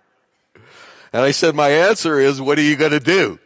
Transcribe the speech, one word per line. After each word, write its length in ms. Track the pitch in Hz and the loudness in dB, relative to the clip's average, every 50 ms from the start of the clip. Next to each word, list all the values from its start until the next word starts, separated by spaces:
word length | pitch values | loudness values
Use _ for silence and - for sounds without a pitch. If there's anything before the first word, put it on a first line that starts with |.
| _ _ _ _ _ _ _ _ _ _ _ - - - - - - - - - - _ | _ _ _ _ _ _ _ _ _ _ _ -20 -20 -20 -20 -20 -20 -20 -20 -20 -18 _
And 100 | - 113 | -4 0
I 80 | 127 139 | 0 0
said, 240 | 139 - - 165 151 | 0 0 -2 -2 0
"My 160 | 151 147 143 | 0 0 2
answer 480 | 143 156 175 202 233 - - 165 151 139 | 2 2 2 2 0 -2 -2 -2 0 2
is, 220 | 135 139 139 135 | 2 2 0 0
what 180 | 131 139 147 156 | -2 -2 0 0
are 40 | |
you 120 | 147 147 151 | 0 0 0
gonna 240 | 135 156 151 147 151 | 0 0 0 0 -2
do?" 400 | 123 156 180 196 160 104 90 - _ | 0 0 0 0 0 -2 -4 -10 _